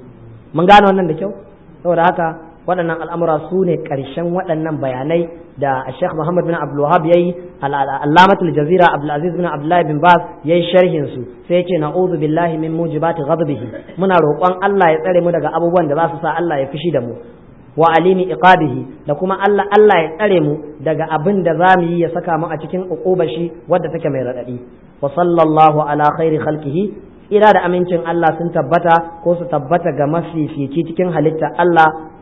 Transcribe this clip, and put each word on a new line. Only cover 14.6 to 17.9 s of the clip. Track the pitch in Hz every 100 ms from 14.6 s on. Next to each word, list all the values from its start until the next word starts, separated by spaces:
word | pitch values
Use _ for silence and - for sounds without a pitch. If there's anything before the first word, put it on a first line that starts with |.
Allah | 202 196 170
ya | 156
tsare | 185 175
mu | 170
daga | 165 151
abubuwan | 160 170 175 156
da |
za | 143 165
su | 151
sa | 151 165
Allah | 170 143
ya | -
fushi | 151 170
da | 147
mu. | 120 - - - - - - 147
Wa | 165